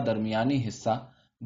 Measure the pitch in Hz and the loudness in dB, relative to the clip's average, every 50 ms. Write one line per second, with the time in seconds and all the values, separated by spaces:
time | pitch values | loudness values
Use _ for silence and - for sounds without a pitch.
0 | 123 117 110 107 107 110 110 110 123 131 143 135 117 110 - - - 117 110 127 | 4 2 0 0 0 0 0 2 2 2 2 2 0 -2 -4 -2 0 0 0 0
1 | - - - _ _ _ _ - 117 | -2 -10 -20 _ _ _ _ -6 6